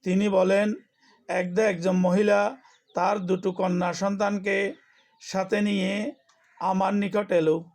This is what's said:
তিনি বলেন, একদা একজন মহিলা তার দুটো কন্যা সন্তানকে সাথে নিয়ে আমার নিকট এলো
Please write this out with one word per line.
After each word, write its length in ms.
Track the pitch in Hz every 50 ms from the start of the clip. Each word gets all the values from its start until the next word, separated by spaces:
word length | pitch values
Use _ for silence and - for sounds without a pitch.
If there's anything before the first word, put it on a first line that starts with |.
তিনি 260 | _ 185 180 190 202 208
বলেন, 460 | 196 185 185 185 196 196 208 214 214 - _ _ _ _ _ _ _ _ _ -
একদা 360 | 175 180 180 180 175 196 214
একজন 320 | 214 190 170 170 190 185
মহিলা 600 | 185 180 180 175 196 214 208 202 202 202 214 269 - _ - _ _ _ _ _
তার 240 | - 180 190 208 214
দুটো 340 | 185 175 190 185 190 190
কন্যা 400 | 185 - 185 185 180 175 180 175
সন্তানকে 840 | 170 - 190 196 202 190 208 202 208 202 185 202 196 196 202 196 302 _ _ _ _ _ _ _ _ _
সাথে 400 | - - - 190 190 185 220 208
নিয়ে 520 | 208 208 202 196 190 190 196 208 214 277 - _ _ _ _ _ _ _ _ _
আমার 340 | 165 185 190 185 196 196 202
নিকট 380 | 202 202 196 - 214 208 202
এলো 320 | 190 175 160 156 156 165 165 -